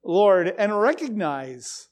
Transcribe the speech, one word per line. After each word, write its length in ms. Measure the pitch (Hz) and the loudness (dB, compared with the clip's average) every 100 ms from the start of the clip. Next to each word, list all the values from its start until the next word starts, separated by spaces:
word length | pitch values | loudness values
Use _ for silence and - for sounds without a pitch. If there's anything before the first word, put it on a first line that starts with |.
Lord, 460 | - 175 208 185 175 190 | 0 4 6 4 2 -2
and 220 | 208 208 | -2 2
recognize 1080 | 226 339 294 214 165 139 131 127 - - - | 0 0 -6 -4 -4 -6 -10 -14 -16 -16 -20